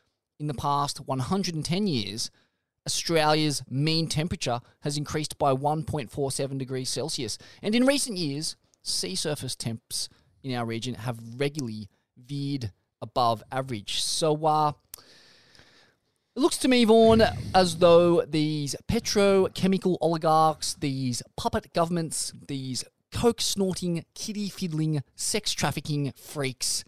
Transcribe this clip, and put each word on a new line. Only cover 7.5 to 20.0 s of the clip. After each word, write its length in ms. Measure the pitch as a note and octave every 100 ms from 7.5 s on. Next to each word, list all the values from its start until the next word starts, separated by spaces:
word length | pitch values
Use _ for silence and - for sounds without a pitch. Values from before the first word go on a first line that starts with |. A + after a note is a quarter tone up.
| -
And 120 | F#3+ A#3
in 100 | B3+
recent 300 | C#4+ C4 F3+
years, 380 | D#3 C#3 D#3+ - _ _
sea 320 | - - F#3
surface 400 | F#3 D#3+ D3 C3
temps 540 | - A3+ A3+ - - - _ _ _
in 100 | C3+
our 120 | B2 A#2
region 280 | A2+ B2
have 240 | A2+ A#2+ A2+ A2+ A#2+
regularly 520 | C#3 C#3+ B2 G#2+ G#2 _ _ _
veered 560 | B2 C#3+ C#3+ C#3+ A2 - _ _
above 420 | A2 - A#2 A2+ -
average. 500 | C3 C3+ A2 G2+ -
So, 420 | - - D#3+ D3+ D#3
uh, 260 | D#3 D3+ - _ - - - - _ _ - - _ _ _ _ _ _
it 60 | A#3
looks 160 | D#4 -
to 100 | C#4
me, 160 | B3
Vaughan, 380 | A3 A3+ A3 A3 G#3+ - -
as 220 | F#3+ F3+ E3
though 460 | F3 E3+ F3 E3+
these 500 | - D#3 D3+ D3+ C#3+ - -
petrochemical 1080 | A3 - G#3+ G3+ G3 F#3 - F#3+ F#3+ F#3+ F3